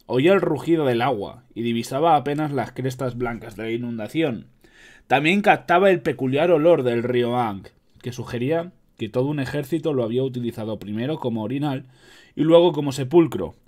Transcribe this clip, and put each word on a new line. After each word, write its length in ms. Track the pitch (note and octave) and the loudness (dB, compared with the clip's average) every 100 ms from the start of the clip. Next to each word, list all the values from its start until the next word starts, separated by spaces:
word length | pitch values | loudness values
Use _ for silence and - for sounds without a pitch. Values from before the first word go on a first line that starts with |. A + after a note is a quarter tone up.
| - | -4
Oía 260 | B2 D#3+ | 2 4
el 80 | G3 | 4
rugido 440 | F#3 C#3+ D#3 E3 C#3 | 2 -2 0 0 2
del 180 | A#2 | 0
agua 400 | B2+ A2+ F2+ - _ | 0 -2 -6 -12 _
y 80 | - | -6
divisaba 540 | A#2 A#2 A2+ C3+ E3+ D3+ | -4 -4 -4 0 2 2
apenas 360 | C#3 D3 D3+ | 2 -2 -2
las 200 | C#3 G#2+ | -2 -4
crestas 460 | - C3 B2+ C3 B2 | -4 -6 -4 -6 -4
blancas 380 | A#2+ A#2 A#2 G2 | -6 -6 -12 -10
de 80 | |
la 80 | A2+ | -4
inundación. 760 | A#2 A#2+ A#2 G#2+ D#3 D#3 G#2+ - _ _ _ - - - | -4 -4 -6 -6 -2 -2 -2 -10 _ _ _ -20 -16 -2
También 340 | C3 D#3 G3+ | 0 2 2
captaba 480 | G3+ E3 - F3 G3 | 4 2 2 4 4
el 120 | E3+ | 4
peculiar 500 | E3 B2+ C3 C#3 F3 | 0 -2 -2 2 4
olor 320 | D#3+ D#3+ D#3+ | 4 6 4
del 200 | B2 A#2 | 2 0
río 340 | A#2+ A#2+ A#2+ B2 | 0 0 0 0
Ang, 300 | A#2 G2 - _ _ _ | -2 -4 -14 _ _ _
que 120 | B2+ | -12
sugería 580 | B2 A2 A#2+ B2+ E3 F3 - _ - | -10 -8 -4 -2 -2 -4 -12 _ -12
que 120 | A2 | -6
todo 160 | B2+ C#3 | -2 -2
un 140 | D3 | -2
ejército 540 | B2+ D3 C#3+ E3 D#3+ | -4 -4 -4 -4 -2
lo 100 | C3+ | -2
había 200 | A2+ B2 | 0 0
utilizado 560 | C3 B2 A#2+ A2+ A2 G#2 | -2 -4 -6 -6 -8 -8
primero 400 | G2 G#2+ B2+ D#3+ | -6 -6 -4 -4
como 240 | C3 A2+ | -4 -4
orinal 420 | G#2+ C3+ D3 C3+ - _ _ - _ - | -4 -4 -4 -4 -8 _ _ -20 _ -2
y 80 | |
luego 280 | D3+ E3+ F3 | 6 6 6
como 200 | D3+ D3 | 2 -4
sepulcro. 640 | C3+ B2+ E3+ E3 G2+ D#2 - | -4 2 4 4 0 -8 -10